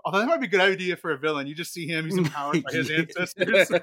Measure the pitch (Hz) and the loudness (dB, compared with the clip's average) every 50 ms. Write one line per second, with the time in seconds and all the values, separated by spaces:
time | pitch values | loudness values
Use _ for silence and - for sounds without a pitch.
0 | - 160 170 196 220 269 339 311 262 185 180 185 185 196 190 170 185 180 175 165 | -6 -2 0 0 2 2 2 0 0 2 4 4 4 4 4 2 0 -4 -4 -4
1 | - 175 151 135 143 156 156 143 135 139 156 160 170 - - 175 170 147 170 160 | -2 -4 -4 -2 -2 -2 -2 -2 -4 -6 -8 -8 -10 -10 -10 -8 -6 -4 -4 -4
2 | 160 160 190 185 175 147 - 147 143 143 151 160 131 135 139 165 151 117 156 160 | -4 -2 0 0 0 0 0 -4 -4 -2 -2 -2 -2 -2 -2 -2 -2 0 0 -2
3 | 165 160 - 175 180 - - - 185 180 - 196 175 - 175 170 | -2 -2 -4 -6 -6 -6 -4 -2 0 2 4 4 4 4 4 2